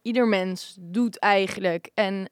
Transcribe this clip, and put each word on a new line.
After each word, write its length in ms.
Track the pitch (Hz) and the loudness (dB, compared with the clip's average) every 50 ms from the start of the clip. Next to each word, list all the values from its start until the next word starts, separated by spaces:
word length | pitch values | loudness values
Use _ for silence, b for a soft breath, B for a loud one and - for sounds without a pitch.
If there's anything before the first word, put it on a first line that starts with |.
ieder 260 | - 233 226 254 240 220 | -6 -2 0 2 2 4
mens 480 | 202 185 185 185 185 180 - - - 185 | 4 2 0 -2 -4 -8 -10 -16 -18 -18
doet 380 | 175 170 175 233 240 226 - - | -12 -6 -2 -2 -2 -2 -2 0
eigenlijk. 720 | - 208 202 196 190 180 - 202 190 180 165 170 - - - | 2 4 4 4 2 0 -2 -2 -2 -2 -2 -2 -6 -6 -2
En, 340 | - 208 190 196 190 190 - | 0 0 0 -2 -4 -8 -10